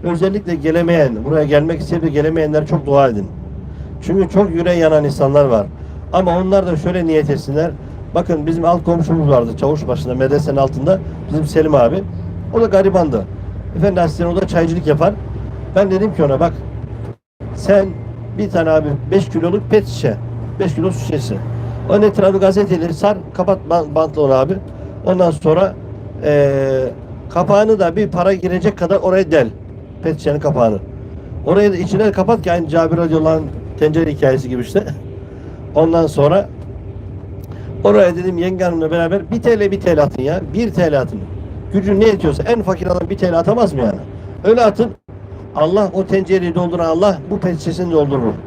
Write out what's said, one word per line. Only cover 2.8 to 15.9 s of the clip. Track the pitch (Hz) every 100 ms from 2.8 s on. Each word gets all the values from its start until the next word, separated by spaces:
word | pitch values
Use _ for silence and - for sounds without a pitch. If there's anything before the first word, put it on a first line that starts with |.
| 139
dua | 139 135
edin. | 107 95 - - - - - - -
Çünkü | - 185 185
çok | 190 202
yüreği | 165 175 175
yanan | 160 156
insanlar | 147 135 135 143 139
var. | 113 98 - - - -
Ama | 170 185 175
onlar | 185 196 180
da | 160
şöyle | 180 180 165
niyet | 156 147
etsinler. | 139 - 143 165 - - - - 165
Bakın | 175 165 151
bizim | 165 165
alt | 175
komşumuz | 160 170 156 165 147
vardı | 131 117 110
Çavuşbaşı'nda, | 139 151 147 123 127 127
medresenin | 131 143 147 139
altında. | 135 131 143 190 - - -
Bizim | 151 151
Selim | 160 156 143
abi. | 120 185 202 - - - -
O | 226
da | 226
garibandı. | 190 190 185 160 117 92 - - - - -
Efendi | 190 180
Hazretleri | 170 147 170
o | 175
da | 190
çaycılık | 170 165 165 147
yapar. | 151 170 208 - - - - - 190
Ben | 196